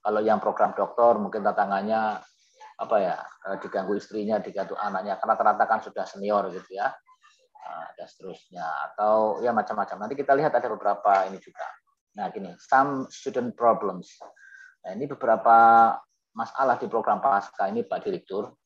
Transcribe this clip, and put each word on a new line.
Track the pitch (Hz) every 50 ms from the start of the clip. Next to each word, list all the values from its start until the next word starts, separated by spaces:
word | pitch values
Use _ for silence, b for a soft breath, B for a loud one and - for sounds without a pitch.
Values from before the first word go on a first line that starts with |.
| _
Kalau | 104 107 107
yang | 107 110 107 101 -
program | 107 98 - 107 98 -
doktor | 110 98 - - - 120 120 113 107
mungkin | 101 95 - 107
tantangannya | 98 104 98 107 101 98 98 98 101 107 110 110 110 110 104 - - _ B B B B B B B B B
apa | - 113 - 113 104
ya, | 95 87 78 - - - - _ - 98
eh, | 98 95
diganggu | - 98 - 98 95 95 104
istrinya, | 101 - - 101 107 104 107 110
diganggu | 104 - - 92 98 95 90 -
anaknya, | - 104 104 98 92 98 101 95
karena | - - 107 107 -
rata-rata | - 107 104 - 110
kan | 110 110 107
sudah | - 104 _ 107 92
senior | - - 98 98 104 104 101 95 92
gitu | 87 92 - _ 95
ya. | 95 113 135 - - _ _ _ _ _ _ _ _ _ _ _ - -
Nah, | 85 80 82 82 82 85
dan | - 87
seterusnya, | - _ _ - 92 85 - _ _ 87 87 82 80 78 71 76 -
atau | - - 104 107 110 110 110 110 87 71
ya | 113 120
macam-macam. | 117 110 104 - 110 104 98 - 95 95 101
Nanti | 113 139
kita | 139 135 139 139
lihat | 139 156 147
ada | - 120 127 117
beberapa | 110 101 101 101 101 101 - 104 98 98 95
ini | 95 98 90
juga. | _ - _ - - - - _ _ _ _ _ _ _ _
Nah, | 104 98 95
gini, | - 107 95 87 87 _
some | - - 131 131 139 143 139 135 131 -
student | - - - 135 113 127 123 123 - -
problems. | 120 117 107 - 110 98 92 90 - - - _ - - B B B B B B B B B B -
Nah, | 92 95
ini | 107 139 143
beberapa | 139 - - 117 110 110 - 117 113 117 113 113 117 117 117 113 - - _ _ _ _ _ _
masalah | _ 113 117 - - 127 135 127 120 123
di | 127
program | 101 113 113 101 - 104 98
pasca | 110 135 104 101 - - _ - 101
ini, | 95 107 117
Pak | 117 - - - -
Direktur. | 104 92 87 _ _ 95 101 107 - _ _ _